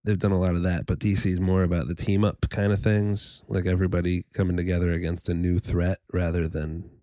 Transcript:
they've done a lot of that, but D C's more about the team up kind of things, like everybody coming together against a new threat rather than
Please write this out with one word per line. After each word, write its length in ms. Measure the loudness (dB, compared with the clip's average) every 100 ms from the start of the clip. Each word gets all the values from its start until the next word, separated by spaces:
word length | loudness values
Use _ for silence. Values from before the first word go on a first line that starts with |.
they've 140 | -2 0
done 120 | 2
a 80 | 4
lot 160 | 2
of 80 | 2
that, 220 | 0 -2
but 140 | -2 -2
D 160 | 0
C's 240 | 0 0 0
more 220 | 2 2
about 240 | 2 0 -2
the 80 |
team 280 | -4 0 2
up 260 | 2 0 -4
kind 220 | 0 0
of 80 | 2
things, 640 | 2 2 0 -2 -6 -10 -4
like 180 | -2
everybody 580 | 0 2 2 0 0 -2 -4
coming 220 | -2 0
together 360 | 0 0 0 0
against 360 | 0 -2 -4 -4
a 40 |
new 260 | -2 0 0
threat 380 | 0 0 0 -2 -4
rather 340 | -2 0 0 -2
than 420 | -4 -6 -8 -12 -20